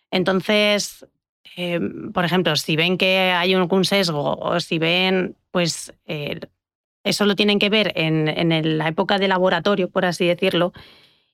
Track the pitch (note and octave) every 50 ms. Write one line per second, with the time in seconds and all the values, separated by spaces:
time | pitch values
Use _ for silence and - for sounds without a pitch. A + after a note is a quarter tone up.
0 | _ _ - F#3+ F3 F#3+ F#3+ F#3 - - G#3+ G#3 G#3 G#3 G#3 G3+ - - - -
1 | - - _ _ _ _ _ _ _ - - F3 F3+ F3 E3+ E3+ - - - -
2 | - - - F#3+ F3 D#3 F3 F#3 E3+ E3+ D3+ - - - D#3+ D3+ E3 F3+ F#3 E3
3 | G3 F#3 F#3 F#3+ F#3 F#3 F3+ E3+ F3 F#3+ F#3 F#3 F3+ E3+ F#3+ F#3+ F3+ - G3 G3+
4 | F#3 E3+ D3+ D3 C#3+ D3 - - - - D#3+ F3 - - F3 D#3+ D#3+ E3 F3 F3+
5 | F#3 F#3 F#3+ F#3 F3+ - - - _ _ - F3+ F3 D#3+ - - - - - _
6 | _ - D#3+ D3 D3 - - E3 - - _ _ _ _ _ _ _ _ _ _
7 | - G3 F3+ - G#3 G3+ G3 - G#3 G#3 G#3 G3 G#3 G3+ G#3+ A3 G#3 F3 - -
8 | D#3+ D#3+ D#3 D#3 D#3 D#3 - - E3+ E3 E3 D#3+ D#3 D#3+ D#3 D#3 D3+ E3 D#3+ -
9 | F#3+ - G3+ F#3+ G3 F#3+ F#3 F#3 F#3 F#3 F3+ E3+ - G3+ G3+ F#3 F3+ F3+ - F#3+
10 | F#3+ F3+ E3 - F3 E3+ F3 - F#3 F#3 F3+ E3 F3 F3+ - - - - - -
11 | _ _ _ _ _ _